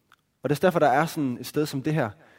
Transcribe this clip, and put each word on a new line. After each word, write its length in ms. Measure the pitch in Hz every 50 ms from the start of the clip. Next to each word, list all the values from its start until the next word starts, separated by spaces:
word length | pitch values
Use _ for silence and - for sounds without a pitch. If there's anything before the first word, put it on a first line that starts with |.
| _ _ _ _ _ _ _ _ -
og 60 | 131
det 60 | 147
er 40 | 143
derfor, 200 | - 185 170 170
der 100 | 151 139
er 160 | 120 139 160
sådan 320 | 160 - 160 147 131 120 -
et 100 | 123 -
sted 180 | - 147 151
som 160 | 147 - 139
det 120 | 123 156 151
her, 160 | 160 135 107 98 - _ _ _